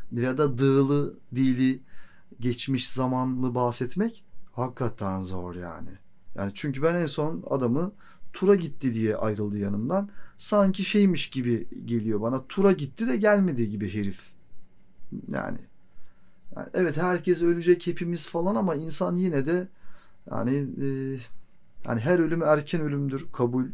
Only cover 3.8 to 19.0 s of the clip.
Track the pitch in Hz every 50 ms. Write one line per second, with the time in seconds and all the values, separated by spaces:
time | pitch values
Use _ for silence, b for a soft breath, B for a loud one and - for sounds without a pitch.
3.8 | 127 120 - 180 220 226 - - - - - - - - - 120 127 123 - -
4.8 | 135 139 - - 104 95 95 95 92 90 95 90 87 90 87 90 87 85 80 80
5.8 | - 95 92 - - - - - - - - - 98 101 - - - 147 131 -
6.8 | 156 165 175 175 165 143 - 156 147 - 87 85 - - 139 131 127 117 123 151
7.8 | 180 208 - b b b b b b b - - 185 196 202 185 165 143 - -
8.8 | 135 127 113 113 110 107 104 - 110 110 104 104 104 104 104 104 101 101 98 101
9.8 | 113 143 180 196 202 202 B B B B B B - - 208 208 196 190 190 -
10.8 | 185 - - 208 202 190 165 139 - - - 135 120 120 117 110 - - - -
11.8 | 113 117 120 113 104 110 104 101 110 117 131 131 - - - 196 196 196 190 147
12.8 | 143 - - - 226 262 254 208 214 208 208 202 190 175 135 117 113 101 107 98
13.8 | 107 90 98 107 101 98 90 - - - - - - - - - - - - -
14.8 | - - - - - - - - - - - - - - - - - - - -
15.8 | b b b b b b b b b b b b b - - - - - - 185
16.8 | 185 160 123 156 180 180 180 170 - 180 175 160 170 170 170 170 165 175 175 170
17.8 | - 175 156 - 170 170 175 165 - - - 170 170 190 220 226 202 180 156 143
18.8 | 160 - - -